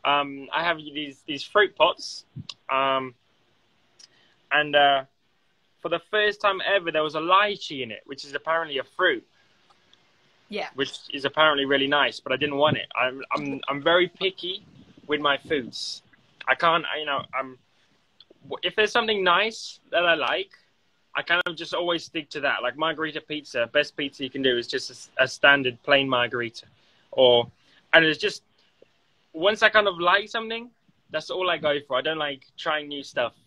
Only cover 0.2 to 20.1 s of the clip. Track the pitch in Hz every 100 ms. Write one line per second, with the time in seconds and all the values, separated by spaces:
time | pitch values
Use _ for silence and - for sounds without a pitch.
0.2 | 143 139 139 151 170 160 151 143 147 135
1.2 | - 143 - 208 196 - 156 - - -
2.2 | _ - - - _ 135 135 135 131 120
3.2 | _ _ _ _ _ _ _ _ - _
4.2 | _ _ _ 143 151 143 143 135 135 _
5.2 | _ _ _ _ _ _ 170 165 _ 214
6.2 | 208 208 208 190 156 202 165 156 156 156
7.2 | 165 185 208 196 - 143 120 104 - 135
8.2 | 143 139 - 165 160 139 123 - 180 120
9.2 | _ _ _ _ _ _ _ _ _ _
10.2 | _ _ _ 202 - 127 139 - - 143
11.2 | 135 151 156 143 139 139 139 143 131 -
12.2 | - 127 147 139 151 127 - - 127 135
13.2 | - 143 143 135 - 139 143 170 180 -
14.2 | 190 - 175 196 - - - - - 147
15.2 | 147 139 - 151 113 - - - _ _
16.2 | _ _ - 131 170 165 151 135 151 139
17.2 | - 127 135 127 _ _ _ _ _ _
18.2 | - - - 131 180 202 214 240 226 208
19.2 | 185 175 220 220 - - _ 156 175